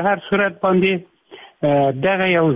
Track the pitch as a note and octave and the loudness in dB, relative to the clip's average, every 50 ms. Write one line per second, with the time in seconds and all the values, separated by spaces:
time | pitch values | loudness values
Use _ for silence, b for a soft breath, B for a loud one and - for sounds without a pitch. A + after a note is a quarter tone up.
0 | E3+ G3+ G3+ F3 - - G3+ G3+ G3+ G3 E3+ - - F#3+ F#3 F#3 F#3 F#3+ F#3+ F3 | 0 -2 -2 -4 -4 -4 -2 0 -2 -2 -4 -2 -2 0 2 2 2 0 -2 -4
1 | F3+ _ _ _ _ B B B B B B - - D3 C#3+ C#3+ C#3 C#3 B2+ C3 | -8 _ _ _ _ B B B B B B -4 -2 0 2 2 2 0 -2 -2
2 | D3 F#3+ G3 F#3 F#3+ F#3 F3 E3+ E3 D#3+ C3 | -2 -2 0 0 0 0 2 2 2 2 2